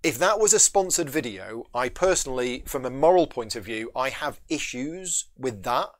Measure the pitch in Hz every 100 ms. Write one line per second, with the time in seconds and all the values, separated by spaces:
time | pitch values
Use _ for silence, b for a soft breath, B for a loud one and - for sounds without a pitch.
0 | 165 123 180 214 214 214 - 202 190 -
1 | 151 156 127 95 95 113 - 120 127 -
2 | 185 170 - 127 123 127 - 143 127 131
3 | 160 185 151 - 110 120 107 110 113 127
4 | 131 - 151 120 - 151 - 123 139 175
5 | 185 - - - 127 107 107 131 -